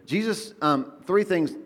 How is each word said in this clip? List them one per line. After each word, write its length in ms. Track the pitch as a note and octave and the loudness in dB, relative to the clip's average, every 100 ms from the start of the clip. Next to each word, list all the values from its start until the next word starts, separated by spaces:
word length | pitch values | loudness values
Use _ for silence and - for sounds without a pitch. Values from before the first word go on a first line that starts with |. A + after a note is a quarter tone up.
| - | -2
Jesus, 480 | F3+ A3 G3+ - - | -2 0 -4 -8 -2
um, 300 | D3+ C3+ B2+ - - | 0 2 -2 -12 0
three 180 | G3+ | 0
things 320 | G3+ F3 D3+ - | 2 0 0 -4